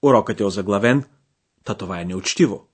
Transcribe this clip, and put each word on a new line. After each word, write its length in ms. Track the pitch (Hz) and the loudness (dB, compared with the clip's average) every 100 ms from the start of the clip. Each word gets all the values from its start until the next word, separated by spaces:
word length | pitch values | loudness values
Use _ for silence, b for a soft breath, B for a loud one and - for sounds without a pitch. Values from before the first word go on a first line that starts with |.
| 143 | 6
Урокът 340 | 123 - 104 | 4 2 -2
е 40 | |
озаглавен: 600 | 101 95 95 101 117 135 135 _ _ _ _ _ | -2 -2 -2 0 2 0 -2 _ _ _ _ _
„Та 100 | - | -10
това 260 | 107 92 90 | -10 -8 -8
е 40 | |
неучтиво.“ 640 | 87 92 - - 156 95 _ | -6 -6 -6 2 0 0 _